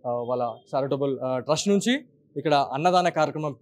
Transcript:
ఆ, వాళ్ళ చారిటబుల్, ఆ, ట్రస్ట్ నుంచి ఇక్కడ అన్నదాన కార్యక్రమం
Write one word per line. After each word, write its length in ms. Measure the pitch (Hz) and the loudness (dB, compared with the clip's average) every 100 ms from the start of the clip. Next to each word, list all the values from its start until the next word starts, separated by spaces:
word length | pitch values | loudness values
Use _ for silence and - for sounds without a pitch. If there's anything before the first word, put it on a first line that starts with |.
| 127 | -4
ఆ, 40 | |
వాళ్ళ 440 | 120 120 123 120 113 101 139 | -4 -2 -2 -2 -6 _ -2
చారిటబుల్, 440 | 139 139 143 131 | 0 0 0 -2
ఆ, 200 | 131 127 | -2 -4
ట్రస్ట్ 300 | 123 156 202 | 0 0 2
నుంచి 320 | 202 214 269 - _ _ 147 | 2 2 -2 -4 _ _ -4
ఇక్కడ 160 | 160 | 2
అన్నదాన 560 | 143 135 131 175 180 180 | 2 2 0 2 4 2
కార్యక్రమం 460 | 160 151 151 151 131 | 2 0 0 -6 -8